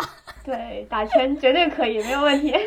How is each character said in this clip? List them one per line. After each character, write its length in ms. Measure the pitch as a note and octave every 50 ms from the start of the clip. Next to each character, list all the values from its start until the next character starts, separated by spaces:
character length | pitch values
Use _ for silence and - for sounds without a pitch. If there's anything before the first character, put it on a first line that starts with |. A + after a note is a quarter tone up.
| G#4 - - - - - - - -
对， 420 | - C4 A#3 A#3 A#3 - - - -
打 140 | - G#3 G#3+
钱 340 | A3 - E4 B3+ C4+ C#4 D4
绝 140 | - B3+
对 180 | C4+ E4+ F4 D#4
可 160 | C#4+ - C#4
以， 160 | A#3 A3 A3 G#3+
没 80 | A3+
有 100 | C4 C#4
问 180 | C#4+ D4 C#4 C#4
题。 160 | D4 D4 B3+ F#4 G#4